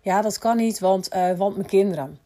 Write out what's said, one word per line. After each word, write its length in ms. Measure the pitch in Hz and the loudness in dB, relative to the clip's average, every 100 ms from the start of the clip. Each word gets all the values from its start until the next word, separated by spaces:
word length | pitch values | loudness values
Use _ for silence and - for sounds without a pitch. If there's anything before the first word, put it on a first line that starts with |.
Ja, 220 | - 190 | 0 0
dat 160 | 214 - | 0 -2
kan 180 | 226 233 | 0 2
niet, 220 | 226 208 | 0 0
want, 300 | 185 190 185 | 0 0 0
eh, 240 | 190 180 | -2 0
want 240 | 180 196 196 | 0 -2 -2
mijn 120 | 196 | 0
kinderen. 500 | 196 202 165 135 147 | 2 2 0 -8 -12